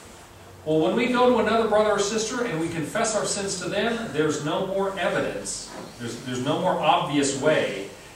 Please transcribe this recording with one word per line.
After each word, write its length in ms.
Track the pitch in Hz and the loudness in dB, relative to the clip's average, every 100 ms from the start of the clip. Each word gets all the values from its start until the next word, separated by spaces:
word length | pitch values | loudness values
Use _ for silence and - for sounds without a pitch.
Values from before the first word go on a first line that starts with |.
| - - - - - - | -20 -20 -20 -20 -20 -10
Well, 140 | 156 156 | 0 2
when 180 | 170 220 | 4 2
we 120 | 247 | 2
go 200 | 247 247 | 4 6
to 180 | 226 208 | 6 4
another 220 | 226 220 | 2 4
brother 220 | 208 214 | 4 4
or 80 | 202 | 2
sister 460 | 196 220 214 247 | 0 -2 -2 -2
and 140 | 247 160 | -2 -2
we 80 | 165 | -2
confess 460 | 165 143 214 226 | -4 -4 -2 0
our 120 | 208 - | 0 -2
sins 340 | 202 196 175 | -2 -4 -4
to 80 | 175 | -4
them, 400 | 196 226 226 - | -2 0 -2 -4
there's 320 | 143 151 143 | 0 0 0
no 220 | 147 185 190 | -2 -2 -2
more 300 | 196 196 180 | -2 -2 -2
evidence, 720 | 175 - - - - - - - - - | -2 0 -2 -4 -8 -8 -10 -14 -14 -10
there's, 260 | 120 120 | -10 -8
there's 200 | 127 123 | -6 -4
no 160 | 131 165 | -2 0
more 180 | 185 - | 0 2
obvious 600 | 151 175 143 143 139 123 | 4 2 2 2 2 2
way 480 | 147 147 - - - - - | 2 2 2 -4 -10 -14 -20